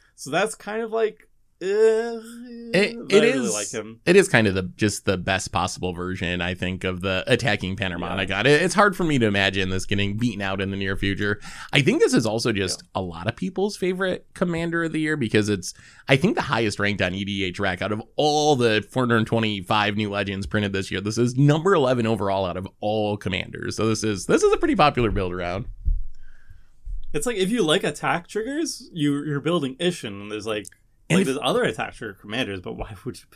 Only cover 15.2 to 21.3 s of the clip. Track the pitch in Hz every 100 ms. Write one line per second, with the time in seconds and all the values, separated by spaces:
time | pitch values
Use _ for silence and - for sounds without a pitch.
15.2 | 113 110 104 101 - - - - - 139
16.2 | 180 330 - 120 110 - 101 101 92 95
17.2 | 101 98 95 90 98 90 95 107 - -
18.2 | 147 151 151 135 120 107 101 135 120 117
19.2 | 110 117 110 101 90 107 104 104 104 101
20.2 | 101 95 98 107 101 98 98 92 101 110
21.2 | 120